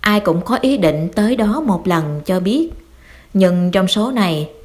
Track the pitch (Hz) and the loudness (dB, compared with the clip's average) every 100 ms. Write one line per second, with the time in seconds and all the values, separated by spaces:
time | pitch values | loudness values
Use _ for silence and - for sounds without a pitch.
0 | 214 208 208 170 180 247 262 269 170 151 | 2 2 2 -2 -2 0 0 2 2 0
1 | 165 - 214 247 208 262 302 175 190 170 | -2 0 0 2 0 0 0 -2 0 -2
2 | 151 147 147 185 180 262 330 - - - | -2 -6 -4 -2 0 -2 -2 -6 -20 -20
3 | - - - 196 185 180 180 190 185 214 | -20 -20 -6 2 4 4 0 0 0 0
4 | 226 254 190 160 151 - | -2 0 0 0 -6 -10